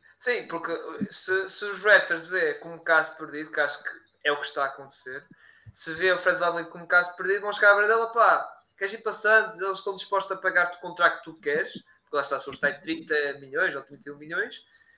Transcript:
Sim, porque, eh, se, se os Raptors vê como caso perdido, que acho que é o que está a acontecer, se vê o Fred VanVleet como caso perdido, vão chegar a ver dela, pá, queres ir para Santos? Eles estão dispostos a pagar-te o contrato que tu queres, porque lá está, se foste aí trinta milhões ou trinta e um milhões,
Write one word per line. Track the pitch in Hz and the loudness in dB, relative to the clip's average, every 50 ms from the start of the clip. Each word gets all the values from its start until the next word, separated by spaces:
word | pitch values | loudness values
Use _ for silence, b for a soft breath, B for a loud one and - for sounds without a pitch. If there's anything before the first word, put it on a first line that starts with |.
| _ _ _ _ | _ _ _ _
Sim, | - 247 240 196 - - | -4 -4 -4 -4 -4 -6
porque, | 165 165 - 165 | -8 -8 -6 -6
eh, | 165 - - 160 - - - - | -8 -6 -8 -10 -8 -8 -8 -8
se, | - - - - 190 190 190 190 | -6 -8 -4 -2 -2 -2 -2 -4
se | - - 208 | -8 -8 -6
os | 202 196 185 190 | -8 -8 -2 4
Raptors | 214 202 180 - - 170 165 160 165 | 6 6 6 6 4 -4 -4 -4 -4
vê | 185 185 165 151 143 | -2 0 0 0 -2
como | - - 170 165 160 - | -4 -8 -14 -14 -10 0
caso | 170 165 156 156 - - - | 4 4 4 4 2 -6 -12
perdido, | 160 143 143 147 156 156 | -14 -10 -10 -10 -10 -6
que | - 156 | -2 0
acho | 147 143 - - - | 0 0 -2 -6 -10
que | - - - _ _ _ _ - | -12 -14 -14 _ _ _ _ 0
é | 151 | 0
o | 143 147 | 0 2
que | 147 | -2
está | - - 147 139 | -6 -4 -2 -2
a | 135 | -2
acontecer, | - - 139 131 - - - 131 131 143 - _ b b b b b b b b b | -4 -8 -16 -16 -18 -16 -14 -12 -14 -14 -14 _ b b b b b b b b b
se | - - 165 160 | -12 -10 -8 -6
vê | 160 185 190 180 | 0 2 2 2
o | 180 | 4
Fred | - 185 170 - | 2 2 2 2
VanVleet | 175 170 165 170 160 160 | 2 0 0 -2 -6 -8
como | - 175 165 - | -12 -14 -4 4
caso | 180 180 175 - - - | 4 4 4 4 -4 -6
perdido, | 185 185 202 202 | -2 -2 0 0
vão | 196 208 | 0 -4
chegar | 202 - 208 202 202 | 0 6 8 8 8
a | 208 | 8
ver | 208 214 | 6 4
dela, | 226 226 226 226 - | 4 2 2 0 4
pá, | 233 214 185 160 - - - - - _ _ _ - | 4 6 6 6 4 0 -6 -12 -18 _ _ _ -8
queres | 196 196 214 | -8 -6 -6
ir | 220 | -6
para | - 220 | -6 -6
Santos? | 202 - - 208 220 220 202 - - 170 | -6 -2 2 6 6 6 6 4 -6 -6
Eles | 190 196 190 190 | -4 -4 -4 -4
estão | - 202 190 | -6 -8 -8
dispostos | 185 - - 202 190 190 - 190 185 | -8 -8 -4 -2 -4 -2 -2 -8 -2
a | |
pagar-te | - 185 180 180 175 170 - - | -2 0 2 2 2 2 -2 -8
o | |
contrato | - 175 165 175 175 165 - - | -12 -12 -4 2 2 2 2 0
que | - | -12
tu | 165 156 - | -16 -18 -8
queres, | - 143 147 160 190 - - - - _ _ _ _ | -4 -2 -2 -2 -2 -4 -8 -16 -18 _ _ _ _
porque | - 151 | -4 -4
lá | 143 | -2
está, | 139 - 139 127 | -2 -2 -4 -6
se | - | -6
foste | 143 131 - 147 143 | -8 -10 -4 -4 -4
aí | 135 - | -4 -4
trinta | - 160 165 160 156 139 156 147 143 143 139 139 | -8 -8 -8 -8 -4 -2 -2 0 0 -2 -6 -8
milhões | 139 135 135 160 185 175 139 | -14 -8 -4 -2 -2 -2 -2
ou | 139 | -6
trinta | - _ 143 135 - 143 | -12 _ -20 -18 -16 -16
e | |
um | 143 147 | -16 -16
milhões, | 151 156 170 185 214 254 - - _ _ _ _ _ _ _ | -12 -8 -6 -6 -6 -6 -8 -16 _ _ _ _ _ _ _